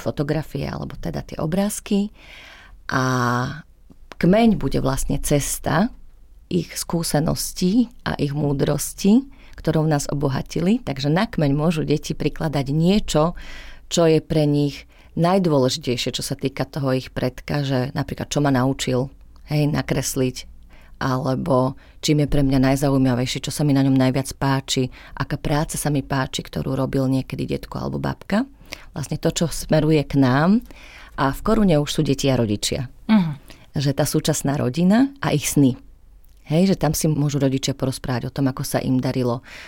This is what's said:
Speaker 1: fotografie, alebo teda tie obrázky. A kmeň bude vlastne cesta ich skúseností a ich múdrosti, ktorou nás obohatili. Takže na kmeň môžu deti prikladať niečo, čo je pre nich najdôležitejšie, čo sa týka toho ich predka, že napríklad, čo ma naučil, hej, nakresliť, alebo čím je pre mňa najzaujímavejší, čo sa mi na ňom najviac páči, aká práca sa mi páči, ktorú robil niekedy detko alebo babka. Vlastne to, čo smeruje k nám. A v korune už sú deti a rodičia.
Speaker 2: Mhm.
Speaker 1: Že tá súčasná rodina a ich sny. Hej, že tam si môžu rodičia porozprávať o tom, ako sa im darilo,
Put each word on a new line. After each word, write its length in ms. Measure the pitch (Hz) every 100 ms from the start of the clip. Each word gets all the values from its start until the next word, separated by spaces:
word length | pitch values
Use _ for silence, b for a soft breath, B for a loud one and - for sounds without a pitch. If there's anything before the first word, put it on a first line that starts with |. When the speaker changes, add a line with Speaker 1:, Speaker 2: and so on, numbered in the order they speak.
Speaker 1:
fotografie, 640 | - - 147 156 - 143
alebo 300 | - - -
teda 260 | - 170 73
tie 160 | - -
obrázky. 760 | 156 185 202 - - 202 208 B B B B B B B -
A 160 | 131 131 127 123 120 127 156 - - - - - -
kmeň 400 | 175 208 233 156
bude 220 | 139 139
vlastne 400 | 135 135 - 143
cesta 720 | - 143 - - - 151 226 - - - - - -
ich 260 | 180 160
skúseností 1120 | - - 170 165 151 151 143 - - 185 233 233 -
a 100 | -
ich 160 | - 151
múdrosti, 960 | 147 147 139 151 147 - - 190 233 277 B B
ktorou 280 | B - 156
nás 200 | 156 143 -
obohatili. 720 | 143 143 139 - 156 175 247
Takže 300 | - 135 143
na 160 | 165
kmeň 260 | 226 - 143
môžu 300 | 143 160 156
deti 300 | 143 147 -
prikladať 540 | 156 151 - 160 143 135
niečo, 640 | 151 175 208 - 151 156 - B B B B B
čo 180 | 175
je 160 | 165 156
pre 240 | - 156
nich 400 | 147 147 143 - - b b
najdôležitejšie, 960 | 165 170 196 175 143 127 156 135 120 127
čo 100 | -
sa 140 | -
týka 300 | 143 135 -
toho 280 | 135 151 135
ich 160 | 131 -
predka, 540 | - 131 - - 147
že 260 | 139 131 127
napríklad, 360 | 151 139 - 151
čo 120 | 151
ma 80 | 143
naučil, 600 | 127 131 135 - 127 135 - - - -
hej, 180 | 151 147
nakresliť, 840 | 165 - 143 123 135 127 127 - - - b b b
alebo 760 | 135 131 135 131 - 127 131 - b b
čím 220 | - 151
je 80 | 143
pre 120 | 147
mňa 180 | 135 135
najzaujímavejší, 760 | 131 139 143 135 131 120 127 139
čo 100 | -
sa 120 | -
mi 100 | 151
na 100 | 139
ňom 100 | 135
najviac 360 | 135 131 135 -
páči, 520 | - 139 135 - 135 127 B B
aká 200 | B -
práca 400 | 143 - 147 160
sa 140 | - 151
mi 120 | 143
páči, 400 | 135 139 131 -
ktorú 300 | - - 143
robil 300 | 135 131 135 131
niekedy 380 | 135 - 139
detko 360 | 131 139 - -
alebo 180 | 131 71
babka. 480 | 67 - - 202 277 B B B B
Vlastne 240 | - 135 151
to, 120 | 165
čo 160 | - 165
smeruje 540 | - - 156 151 156
k 160 | 139 139
nám. 460 | 127 135 170 226 - B B B B
A 140 | - 135
v 120 | 139
korune 340 | - 220 196 147
už 140 | 147
sú 100 | -
deti 220 | 143 131 139
a 100 | 123
rodičia. 520 | 110 104 - 131 123 - -
Speaker 2:
Mhm. 260 | 220 165 139 B B B
Speaker 1:
Že 160 | 151 139
tá 120 | 135
súčasná 500 | 147 156 160 151 143
rodina 580 | 139 120 147 180 220 277 -
a 100 | -
ich 140 | 147 -
sny. 300 | 147 135 - - - - - - -
Hej, 260 | - 156 196
že 60 | -
tam 160 | 147
si 120 | 156 160
môžu 300 | 143 143 139
rodičia 340 | 135 131 -
porozprávať 540 | 127 131 - - 120 135
o 80 |
tom, 120 | - 135
ako 160 | -
sa 160 | 139 -
im 180 | - 127
darilo, 440 | 127 135 123 120 B B